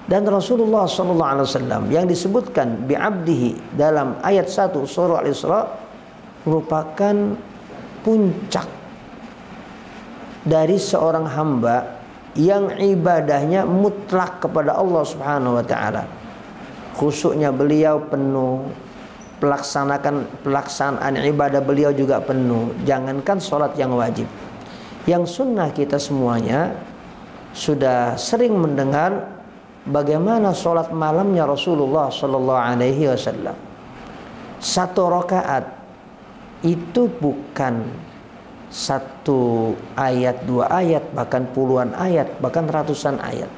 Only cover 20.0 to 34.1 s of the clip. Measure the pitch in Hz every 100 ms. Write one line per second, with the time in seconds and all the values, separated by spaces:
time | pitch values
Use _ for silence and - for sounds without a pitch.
20 | 143 143 123 - 139 139 139 - 139 135
21 | 139 135 139 147 143 139 135 143 147 139
22 | 135 135 95 131 127 117 117 - - 135
23 | 131 139 135 196 - 147 147 143 131 123
24 | 117 113 113 - - - - - - -
25 | - 175 175 - 262 220 160 131 143 143
26 | 139 143 123 117 113 131 180 196 - -
27 | - - - - - - - 143 135 127
28 | 120 120 - 226 240 208 160 139 135 143
29 | 170 202 - - - - - - - 143
30 | 147 151 185 226 208 175 170 165 165 165
31 | 156 156 202 180 147 139 185 160 135 151
32 | 143 - 139 135 131 131 120 120 123 135
33 | 151 123 - - 98 98 - - - -
34 | -